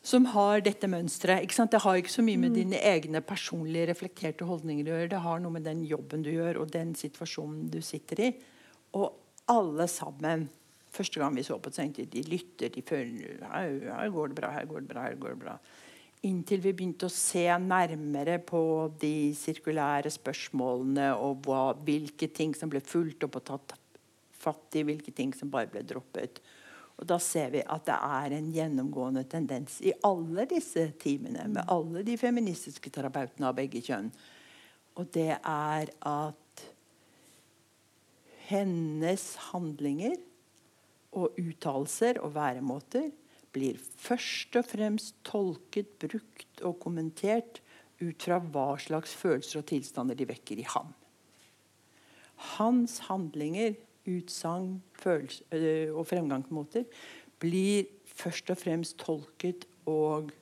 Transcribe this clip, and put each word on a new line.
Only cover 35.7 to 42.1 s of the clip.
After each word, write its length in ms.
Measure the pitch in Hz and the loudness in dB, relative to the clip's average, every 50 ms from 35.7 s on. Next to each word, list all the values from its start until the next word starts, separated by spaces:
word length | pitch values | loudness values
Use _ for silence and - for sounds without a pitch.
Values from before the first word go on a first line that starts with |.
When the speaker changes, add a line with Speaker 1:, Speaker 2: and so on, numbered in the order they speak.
| 151 156 156 - - - | 0 0 -2 -4 -8 -8
Speaker 1:
at 640 | - 147 147 147 151 151 151 - _ _ _ - - - - _ _ _ _ _ _ _ _ _ - - - - _ _ _ _ _ _ _ _ _ _ _ _ _ _ _ _ _ - - - - - | -4 -2 -2 -2 -2 -4 -6 -12 _ _ _ -20 -20 -20 -20 _ _ _ _ _ _ _ _ _ -20 -20 -20 -20 _ _ _ _ _ _ _ _ _ _ _ _ _ _ _ _ _ -20 -20 -20 -4 0
hennes 760 | 202 196 202 190 180 170 165 156 151 156 160 170 190 190 - - - - - - | 0 2 2 2 2 2 0 0 0 0 2 0 0 0 -2 -10 -10 -12 -12 -6
handlinger 680 | - 180 180 156 147 143 143 143 139 156 190 247 359 359 - - _ _ _ _ _ _ _ _ _ _ _ _ _ _ _ _ | -6 -4 -4 -4 -4 -2 -2 0 0 0 0 -2 -2 -2 -8 -18 _ _ _ _ _ _ _ _ _ _ _ _ _ _ _ _
og 240 | - 196 175 156 - - | -4 0 0 0 0 0
uttalelser 800 | 175 165 156 - - 160 135 135 143 - - - 220 240 | -4 -4 -4 -4 -4 -2 0 0 -2 -2 0 2 4 4